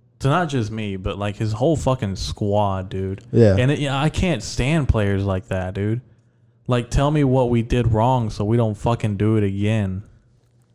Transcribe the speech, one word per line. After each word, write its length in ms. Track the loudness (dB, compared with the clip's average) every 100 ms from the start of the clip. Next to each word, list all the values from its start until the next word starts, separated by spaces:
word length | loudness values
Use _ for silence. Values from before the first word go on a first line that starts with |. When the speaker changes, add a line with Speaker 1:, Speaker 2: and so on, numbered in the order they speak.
| _ _
Speaker 1:
to 80 | 0
not 200 | 0 0
just 220 | -2 -2
me, 260 | -4 -6 -4
but, 220 | -6 -4
like, 180 | -4 -2
his 160 | -4
whole 240 | 0 0 0
fucking 400 | 0 -2 -2 -4
squad, 720 | -6 -4 -2 0 0 -2 -4
dude. 340 | -6 -6 -6 -2
Speaker 2:
Yeah. 240 | 4 6 6
Speaker 1:
And 120 | 2
it, 100 | 0
yeah, 200 | -2 0
I 80 | 0
can't 340 | 0 -2 -2
stand 460 | -4 -2 0 0 2
players 360 | 2 2 0
like 240 | 0 -4 -4
that, 260 | -6 -4
dude. 260 | -4 -2 -4 -8 _ _ _ _ _ -4
Like, 220 | -2 0
tell 200 | 0 2
me 140 | 2
what 260 | 2 2 2
we 120 | 0
did 300 | 0 0 2
wrong 380 | 2 2 2 -2
so 140 | -2
we 120 | 0 2
don't 200 | 2 0
fucking 400 | -2 0 -2 0
do 200 | 2 2
it 80 |
again. 600 | 2 0 0 0 0 -4 -10 -20 _ _ _ _ _